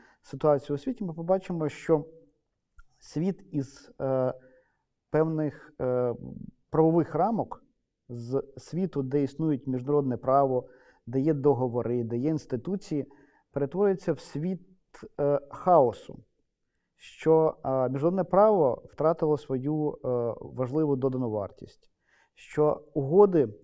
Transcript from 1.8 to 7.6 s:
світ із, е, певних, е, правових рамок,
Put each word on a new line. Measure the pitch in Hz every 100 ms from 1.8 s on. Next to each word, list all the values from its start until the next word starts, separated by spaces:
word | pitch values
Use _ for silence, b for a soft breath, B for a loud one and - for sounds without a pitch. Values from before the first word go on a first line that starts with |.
| - 156 - - - _ _ _ _ - - _
світ | - - 180 185 -
із, | 151 131 - - -
е, | 135 131 127 127 b b b b _ _ _
певних, | 151 160 156 151 - - -
е, | 127 123 123 - - - - - _
правових | 156 160 170 156 156
рамок, | 190 220 131 -